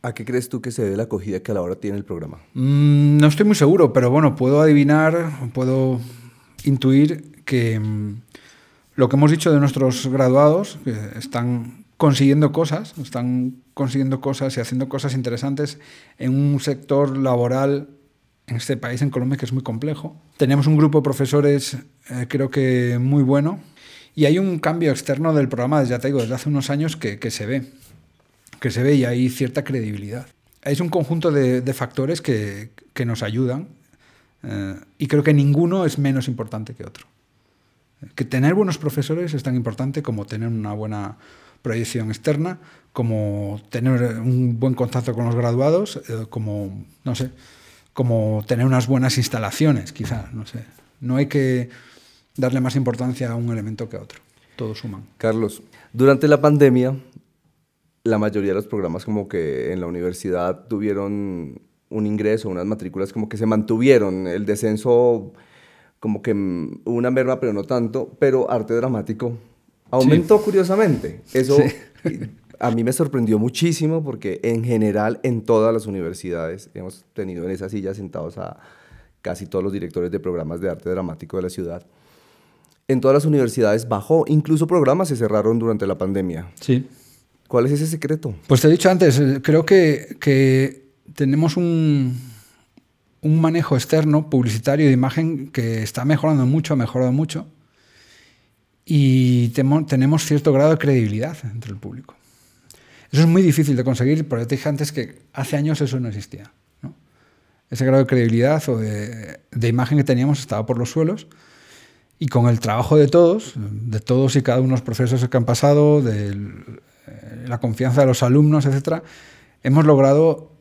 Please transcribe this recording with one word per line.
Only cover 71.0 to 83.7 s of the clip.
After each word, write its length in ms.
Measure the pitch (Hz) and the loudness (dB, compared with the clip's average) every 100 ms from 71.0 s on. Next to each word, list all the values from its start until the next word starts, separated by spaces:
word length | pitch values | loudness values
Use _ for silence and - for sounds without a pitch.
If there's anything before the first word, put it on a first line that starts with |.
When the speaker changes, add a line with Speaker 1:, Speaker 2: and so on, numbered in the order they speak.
| 110 - - | -4 -14 -4
Speaker 1:
Eso 240 | 131 131 143 131 - - _ | -2 4 4 4 -2 -18 _
Speaker 2:
Sí. 160 | - - 113 - _ - | -8 -6 -12 -16 _ -6
Speaker 1:
a 100 | 117 | -2
mí 140 | 113 | 0
me 80 | 117 | -2
sorprendió 460 | 120 147 139 110 110 | 0 -2 0 2 2
muchísimo 640 | 120 - 170 160 156 165 | 0 0 -2 0 -2 -2
porque 340 | 147 113 101 90 | -4 -8 -8 -4
en 180 | 117 117 | -2 -2
general 540 | 117 113 107 104 107 - | 0 2 2 2 -2 -2
en 180 | 131 117 | -2 -2
todas 300 | 107 113 110 | 2 2 4
las 120 | 113 104 | 0 -4
universidades 840 | 98 82 - 90 85 80 98 - | -6 -6 -8 -8 -6 -6 -10 -14
hemos 300 | 98 92 - _ | -16 -16 -18 _
tenido 300 | - 95 87 | -10 -10 -8
en 60 | 90 | -8
esa 180 | 95 95 | -8 -8
silla 260 | 104 95 | -6 -8
sentados 440 | 101 92 82 82 - | -8 -10 -10 -12 -12
a 200 | - - - _ _ - _ _ | -14 -14 -20 _ _ -20 _ _
casi 240 | 90 90 92 | -10 -10 -8
todos 180 | 95 | -6
los 80 | 95 | -4
directores 380 | 95 87 90 87 | -6 -6 -6 -4
de 80 | 92 | -4
programas 400 | 87 87 78 85 | -6 -6 -8 -6
de 100 | 92 | -6
arte 180 | 80 90 | -6 -6
dramático 460 | 92 90 80 80 95 | -6 -6 -10 -10 -8
de 40 | |
la 60 | 92 | -8
ciudad. 340 | 92 85 87 _ _ _ _ _ _ _ _ _ _ - | -8 -10 -12 _ _ _ _ _ _ _ _ _ _ -2
En 140 | 131 | 0
todas 140 | 135 | 4
las 100 | 143 | 4
universidades 640 | 156 147 120 123 107 | 4 2 2 2 2